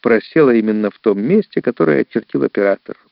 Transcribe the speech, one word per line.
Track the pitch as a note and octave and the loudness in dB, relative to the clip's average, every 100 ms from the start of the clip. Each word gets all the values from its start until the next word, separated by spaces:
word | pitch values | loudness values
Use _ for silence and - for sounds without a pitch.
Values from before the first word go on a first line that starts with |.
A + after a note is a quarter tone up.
просела | A#2+ A2+ - D#3+ C#3 | 0 0 0 2 2
именно | A#2 A2 G#2+ G#2 | 2 0 -2 -4
в | - | -4
том | A2 G2+ | -2 -2
месте, | A#2 G#3+ - - | 0 0 0 -4
которое | - - D#3+ C#3 | -4 -2 0 0
очертил | - A#2 - C#3 | -2 -6 -6 -4
оператор. | C3+ - G2 G2 - - _ | -4 -2 -2 -2 -6 -18 _